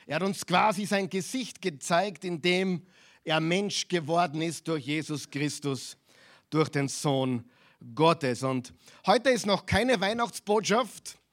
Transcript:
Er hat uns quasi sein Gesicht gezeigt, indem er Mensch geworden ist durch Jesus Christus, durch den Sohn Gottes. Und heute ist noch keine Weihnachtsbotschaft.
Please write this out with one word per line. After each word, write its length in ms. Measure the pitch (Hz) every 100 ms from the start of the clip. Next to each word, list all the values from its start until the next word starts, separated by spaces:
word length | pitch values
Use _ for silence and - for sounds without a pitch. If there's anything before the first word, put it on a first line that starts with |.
| -
Er 80 | 156
hat 80 |
uns 200 | 196 -
quasi 440 | - 180 214 190 196
sein 200 | 196 190
Gesicht 540 | 190 - 262 220 -
gezeigt, 640 | 185 143 - 175 202 175 180
indem 560 | 170 180 180 190 175 - _ - _
er 160 | - 156
Mensch 480 | 160 180 202 - -
geworden 520 | 175 147 170 175 156
ist 260 | 165 160 -
durch 200 | 160 127
Jesus 420 | 151 147 147 -
Christus, 680 | 139 147 143 143 127 - - _ _ - - _
durch 200 | 151 151
den 180 | 147 139
Sohn 600 | - 151 135 131 123 - _ _ _ 120
Gottes. 480 | 113 165 160 131 113
Und 320 | 131 131 123 - - - -
heute 240 | 233 262
ist 160 | 240 202
noch 220 | 196 -
keine 340 | 190 247 233
Weihnachtsbotschaft. 1160 | 190 233 233 - - 214 151 220 233 - - - _